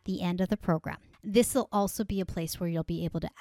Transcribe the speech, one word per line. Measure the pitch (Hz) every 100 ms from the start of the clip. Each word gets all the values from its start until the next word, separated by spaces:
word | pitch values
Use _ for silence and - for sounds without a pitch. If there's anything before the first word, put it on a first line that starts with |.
| -
the | 185
end | 180 180
of | 190
the | 208
program. | - 160 156 156 - -
This | 214 208 233 262
will | 220
also | 208 202 -
be | 208 196
a | 185
place | - 160 -
where | 175
you'll | 165
be | 160 165 165
able | 160
to | 156 -